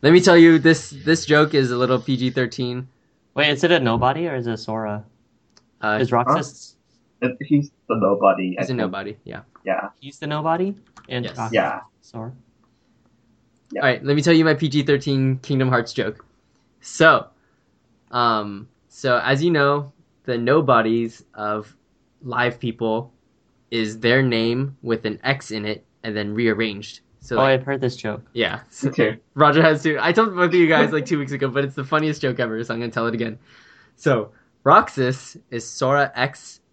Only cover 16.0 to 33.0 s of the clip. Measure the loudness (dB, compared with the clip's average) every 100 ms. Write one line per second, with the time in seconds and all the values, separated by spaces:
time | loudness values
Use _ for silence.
16 | -6 -6 -18 _ _ _ _ _ -20 4
17 | 4 4 0 _ _ _ _ _ _ _
18 | _ -2 0 0 -4 -10 -16 _ _ -8
19 | 0 0 0 0 2 2 2 0 -4 _
20 | _ _ -8 -4 0 2 4 2 2 0
21 | -2 -8 _ -10 -6 -6 -8 _ _ _
22 | _ _ -10 -2 -2 -2 -8 -4 -4 -4
23 | -6 _ _ _ _ _ _ -4 -4 -2
24 | 2 4 2 0 0 -2 -4 -8 -6 -4
25 | -4 -6 -4 -6 -6 -8 -6 -8 _ _
26 | -8 -6 -4 -2 0 0 -2 -6 -14 -20
27 | _ _ -6 0 2 2 0 -4 -4 -6
28 | -8 -8 -10 -4 -4 -4 -14 -6 -6 0
29 | -2 -2 _ 2 4 6 4 4 0 -2
30 | 0 2 2 2 0 4 4 4 2 0
31 | -2 -4 -4 -4 -4 -2 -4 -6 -4 -2
32 | -2 -2 -4 -2 -4 -4 -6 -6 -6 -4